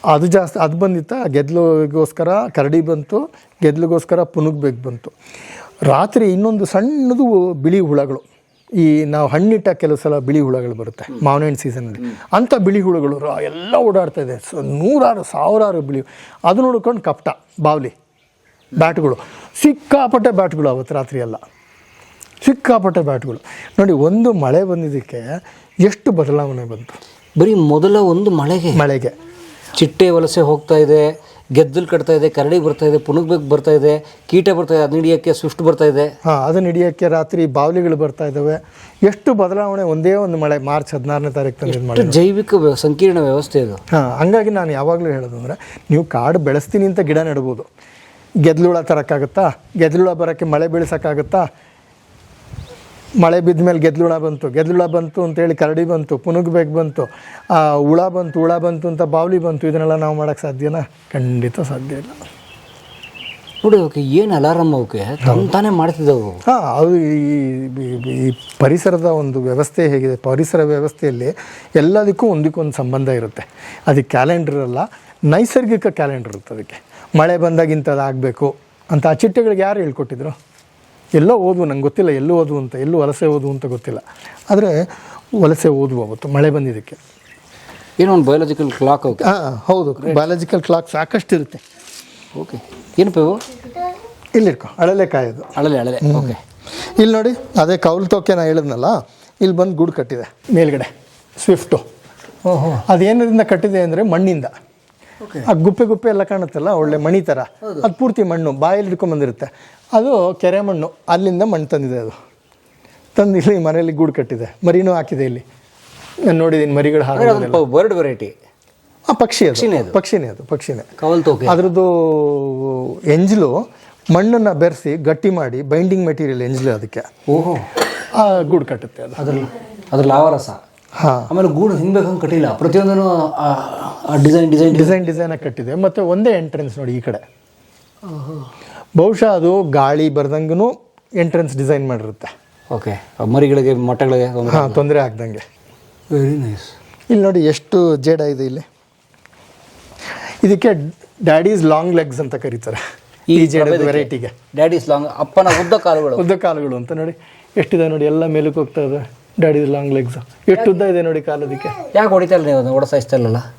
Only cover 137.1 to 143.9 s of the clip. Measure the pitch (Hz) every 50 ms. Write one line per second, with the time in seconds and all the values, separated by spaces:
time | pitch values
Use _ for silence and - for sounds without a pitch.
137.1 | 110 101 - _ _ _ _ _ _ _ _ _ _ _ _ _ _ _ - 185
138.1 | 160 151 135 143 160 147 135 123 - - - - - - - _ _ 165 170 208
139.1 | 226 - 226 220 202 175 160 175 185 196 190 151 135 147 135 135 147 151 156 156
140.1 | 139 147 143 139 147 156 160 156 165 175 208 240 240 - _ _ _ _ _ _
141.1 | - 190 170 165 143 170 170 147 131 131 139 131 151 139 139 131 123 113 107 110
142.1 | 107 _ - - - _ _ _ _ _ _ _ - 110 - 110 101 101 - -
143.1 | _ - 117 107 120 139 143 139 139 139 131 131 131 120 123 123